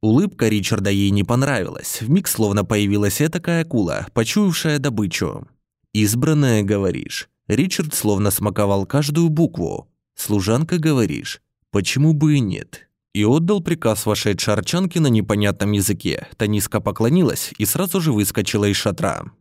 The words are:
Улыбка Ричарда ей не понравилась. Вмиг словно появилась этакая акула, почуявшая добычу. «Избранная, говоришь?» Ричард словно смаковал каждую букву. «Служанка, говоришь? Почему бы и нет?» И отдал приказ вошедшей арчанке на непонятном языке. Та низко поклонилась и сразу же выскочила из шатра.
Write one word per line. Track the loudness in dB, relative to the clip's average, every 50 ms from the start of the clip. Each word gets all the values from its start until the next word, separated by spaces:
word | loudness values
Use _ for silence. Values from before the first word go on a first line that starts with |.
| 2
Улыбка | 4 4 4 2 0 -2 0 0 2
Ричарда | 2 0 0 0 -2 0 0 0
ей | 0 2 2 2
не | 2 2 2
понравилась. | 2 2 0 2 0 0 -2 -4 -6 -8 -12 -10 -10 -8 -8
Вмиг | -2 2 2 2 2
словно | 0 -2 0 0 2 2 0 0
появилась | 0 0 0 2 2 2 2 0 0 0 0
этакая | -2 0 -2 -4 -4 -2 -2 -2 -2
акула, | -2 -2 -2 0 0 -2 -4 -6 -4 _
почуявшая | -2 -2 0 2 2 2 2 0 0 -2 -2 -2 0
добычу. | -2 -2 -2 0 -2 -2 -2 -4 -4 -4 -6 -8 -14 -18 _ _ _ _ _ _ _ _ _
«Избранная, | 0 2 2 2 2 2 2 2 4 4 4 4 2 2
говоришь?» | 2 0 2 2 0 -2 -4 -8 -8 -10 -12 -12 _ _ _ _ _
Ричард | 0 0 0 0 0 -4 -4 -4 -4
словно | -2 0 0 0 2 2 0
смаковал | 0 0 -2 -2 0 0 0 2 2 0 -2
каждую | 0 0 -2 0 0 0 2 2 2
букву. | 2 2 0 0 0 -4 -4 -4 -4 -8 -12 _ _ _ _ _ _
«Служанка, | -12 -6 -2 -2 0 2 2 2 2 2 0 -2 0
говоришь? | 0 2 2 2 0 0 -2 -6 -8 -10 -12 -14 _ _ _ _ _ _
Почему | -4 -2 -2 0 0 2 4 4 4
бы | 4 4 2 4
и | 2
нет?» | 2 0 -4 -6 -10 _ -18 -20 -20 _ _ _ _ _ _
И | 0 2
отдал | 4 4 2 2 2 0 0
приказ | 0 -2 -4 -2 0 -2 0 0 0
вошедшей | -2 -2 0 0 -2 -2 -2 0 0 0
арчанке | -2 -2 -2 -2 -2 -2 -2 0 0
на | 2 4
непонятном | 4 2 2 2 0 0 2 0 0 0 -2 0 0
языке. | 0 0 0 -2 -2 -2 -4 -4 -4 -8 -12 -6
Та | _ -2
низко | 0 0 -2 -2 -2 -4 -4
поклонилась | -4 -4 -2 0 0 2 4 4 2 2 0 -2 -8 -10 -6 -4
и | -2
сразу | -2 0 -2 -4 -2 -2 0
же | 0 2 2
выскочила | 2 0 0 0 -2 -4 -2 0 0 2
из | 2 0
шатра. | 0 -2 -2 -2 -2 -2 -4 -4 -4 -10 -14 _ _